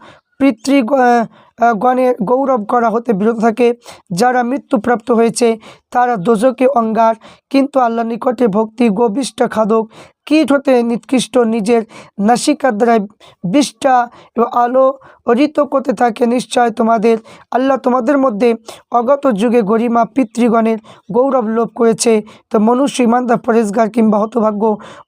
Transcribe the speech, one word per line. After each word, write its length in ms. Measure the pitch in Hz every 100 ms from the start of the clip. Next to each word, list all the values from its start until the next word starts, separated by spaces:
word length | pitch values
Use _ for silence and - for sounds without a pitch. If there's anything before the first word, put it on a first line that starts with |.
| - - _ -
পিতৃ, 420 | 269 220 269 277
আহ, 440 | 226 277 247 240 214 - _ -
আহ, 120 | 233
গণের 420 | 208 254 254 254 254
গৌরব 400 | 185 254 269 254
করা 260 | 202 247 226
হতে 240 | 226 233
বিরত 260 | 185 220 226
থাকে। 340 | 226 214 240 240 - - -
যারা 320 | 175 247 247
মৃত্যুপ্রাপ্ত 680 | 240 277 - 226 240 233 -
হয়েছে, 460 | 226 233 - 233 220 - - _
তারা 260 | 247 247 226
দোজকে 500 | 196 214 262 247 254
অঙ্গার, 480 | 247 220 220 226 226 - - -
কিন্তু 300 | 269 277 262
আল্লাহর 280 | 233 226 226
নিকটে 400 | 226 254 233 233
ভক্তি 420 | 202 220 - 233
গোবিষ্ঠ 540 | 196 233 233 226 - 233
খাদক, 380 | 214 208 226 220 - - _
কীট 260 | - 302 302
হতে 320 | 277 269 247
নিকৃষ্ট 540 | 233 233 - 262 - 254
নিজের 440 | 220 226 202 233 220 - - -
নাসিকার 580 | 208 240 302 269 262 208
দ্বারা 220 | 240 226 202 _ - _
বিষ্ঠা 680 | 175 277 247 - 269 247 240 - -
এবং 100 | 233 233
আলো 480 | 240 240 254 262 269 - _ 240
ঋত 240 | 240 294 294
করতে 340 | 269 269 269
থাকে। 320 | 202 240 214
নিশ্চয় 440 | 233 247 - 254 233
তোমাদের 480 | 226 226 226 233 220 - - -
আল্লাহ 260 | 247 269 269
তোমাদের 400 | 254 254 240 285
মধ্যে 380 | 262 202 240 226 - - -
অগত 400 | 240 233 285 269
যুগে 300 | 190 240 240
গরিমা 440 | 196 226 240 240
পিতৃগণের 720 | 220 269 226 226 240 226 220 220 - - -
গৌরব 360 | 214 269 262 214
লোপ 220 | 226 226
করেছে। 460 | - 226 - 240 214 208 - _
তো 100 | 226
মনুষ্য, 420 | 214 247 269 -
ইমানদার, 360 | 226 247 247 220
পরেজগার 520 | 254 226 208 220 220
কিংবা 300 | 226 220 208
হতভাগ্য, 580 | 220 240 214 208 220 208 - -